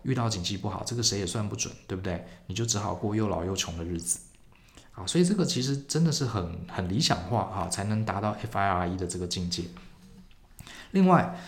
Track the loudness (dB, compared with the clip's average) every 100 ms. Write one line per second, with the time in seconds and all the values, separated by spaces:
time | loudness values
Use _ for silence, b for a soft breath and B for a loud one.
0 | -2 0 0 0 -2 -2 -4 -4 -4 0
1 | 0 0 -2 -2 -4 -4 -6 -8 -8 -6
2 | -4 -6 B B -8 -4 0 0 -2 -2
3 | 0 0 0 0 -2 -2 -4 -4 -4 -4
4 | -2 -4 -6 -20 -20 B B B B -10
5 | 0 4 4 4 2 2 0 -2 -2 2
6 | 4 4 0 0 -2 -6 -8 -4 0 2
7 | 2 0 0 0 0 -2 -4 -2 0 0
8 | 0 0 -2 -2 -4 0 2 2 0 -2
9 | -4 -4 -4 -2 -2 -2 -6 -10 -18 -20
10 | -20 -20 -20 -20 -20 -20 B B B 6
11 | 8 8 6 B